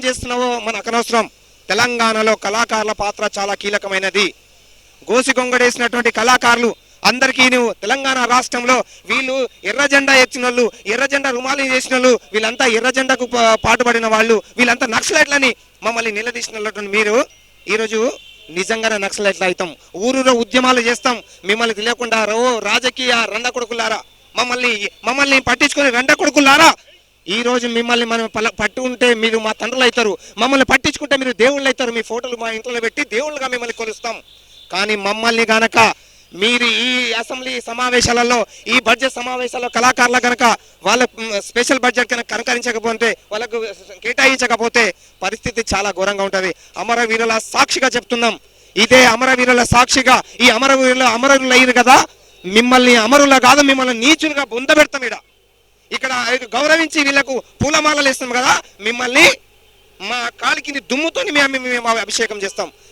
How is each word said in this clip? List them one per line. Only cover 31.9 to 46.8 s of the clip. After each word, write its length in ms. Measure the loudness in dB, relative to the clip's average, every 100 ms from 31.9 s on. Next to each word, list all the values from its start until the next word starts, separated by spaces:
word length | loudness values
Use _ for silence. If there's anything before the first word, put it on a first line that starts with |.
మీ 100 | -4
ఫోటోలు 340 | -6 -8 -8 -8
మా 160 | -8
ఇంట్లో 280 | -8 -8 -6
పెట్టి 240 | -4 -4
దేవుళ్ళుగా 440 | -4 -4 -4 -6 -6
మిమ్మల్ని 260 | -6 -8
కొలుస్తాం. 480 | -8 -10 -8 -10 -10 -14 -20 _ -20 -10
కానీ 240 | -4 -2 -2
మమ్మల్ని 500 | -2 -2 0 0 2
గనక 420 | 2 2 2 2 0 _ _ _
మీరు 300 | -4 -2 0
ఈ 500 | 0 -2 -2 -2 -4
అసెంబ్లీ 480 | -6 -8 -10 -10 -10
సమావేశాలలో, 840 | -10 -6 -2 0 0 0 0 0 -2 -8 -2
ఈ 120 | 0
బడ్జెట్ 340 | 0 0 -2
సమావేశాల్లో 560 | -6 -8 -6 -6 -6 -6
కళాకారుల 500 | 0 0 2 2 2 0
గనక 180 | 2 2 0 -4 _
వాళ్ళ, 240 | 0 0 0 -4
మ్, 220 | -8 -6
స్పెషల్ 380 | -4 -2 0 0
బడ్జెట్ 320 | 0 -2 -2
కనుక 140 | -4 -6
కనకరించకపోతే, 840 | -6 -4 -4 -4 -4 -4 -2 -2 -2 -6
వాళ్ళకు 340 | -8 -6 -8 -8 -12 -20 -12
కేటాయించకపోతే 880 | -6 0 2 2 -2 -2 0 0 0 -2 _ -10
పరిస్థితి 420 | -8 -6 -6 -6 -4 -2
చాలా 160 | -2
ఘోరంగా 320 | -2 -2 -2
ఉంటది. 320 | -2 -2 -2 -6 -12
అమరవీరుల 600 | -8